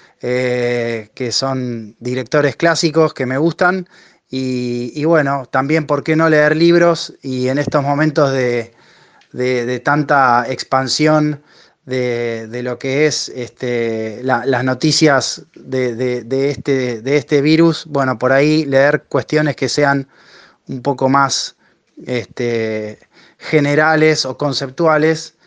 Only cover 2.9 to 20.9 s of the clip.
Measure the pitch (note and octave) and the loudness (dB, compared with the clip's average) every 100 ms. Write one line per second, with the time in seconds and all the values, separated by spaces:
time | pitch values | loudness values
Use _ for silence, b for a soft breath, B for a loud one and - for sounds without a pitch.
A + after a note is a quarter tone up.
2.9 | D3+ D#3 - B2+ C3 E3 D3+ F3+ F#3 F3+ | 2 0 0 -4 0 -2 0 0 0 -6
3.9 | b b b _ C3 C3 B2+ B2 A#2+ A#2+ | b b b _ -6 -4 -4 -4 -4 -6
4.9 | D3+ D3+ E3 C#3 C#3 B2+ C3 C#3 D#3+ D3 | -4 2 2 2 -2 -2 -2 0 0 0
5.9 | D3 D3 D#3+ E3 D#3 D3+ D#3 E3+ E3+ E3+ | -2 0 2 4 4 4 4 4 6 4
6.9 | E3 - - C#3 B2+ B2+ C3+ C#3+ D3+ C#3 | 2 -4 -12 -8 -4 -2 -2 0 0 0
7.9 | C#3+ D#3 D#3+ C#3+ C3+ B2 A#2+ A2+ b b | 0 0 2 0 2 0 -2 -4 b b
8.9 | b b b b B2 B2+ B2+ A#2+ B2+ C#3+ | b b b b -4 -2 -2 -2 -4 0
9.9 | D3 D3 C#3+ C3 A#2+ A#2+ C3 - C3+ C3 | 0 2 4 4 4 0 -6 -2 -2 0
10.9 | - D3+ D#3 D3+ D3 b b b b D3 | 0 2 2 2 -2 b b b b -8
11.9 | B2+ B2 A#2+ A#2+ A2+ A2 A#2+ B2 B2 C3+ | -4 -2 -4 -4 -6 -8 -8 -6 -6 -4
12.9 | C3+ D3+ C#3+ - C3 A#2+ - B2+ A#2+ A#2 | 0 2 0 -6 -10 -10 -8 -4 -2 -2
13.9 | A2 A2 G#2+ B2+ B2 B2+ B2 B2+ B2+ D#3+ | -2 -6 -6 -2 -2 0 0 0 0 0
14.9 | D3+ D#3 C#3 - - - - - C3 B2+ | 2 4 4 0 -6 -14 -20 -8 -4 -2
15.9 | A2+ B2+ B2 A2+ C3+ C#3 C3+ - C3+ B2+ | -2 -4 -4 -4 -2 -2 -2 -2 -2 -2
16.9 | A#2 A#2 C#3+ C3 C#3+ D3 D#3 E3 D#3+ D#3+ | -4 -2 -2 2 2 4 4 4 2 -4
17.9 | C#3+ C3 A#2 B2+ C3+ D3 D#3 C#3+ C3+ C#3+ | -2 -2 0 2 4 4 2 2 4 4
18.9 | D3 - C3+ - D3+ D3+ C3+ B2+ - C#3+ | 2 -2 -4 0 0 0 -2 -2 0 2
19.9 | C#3 C3+ b b b b b - C3+ B2+ | 0 -4 b b b b b -14 -6 -4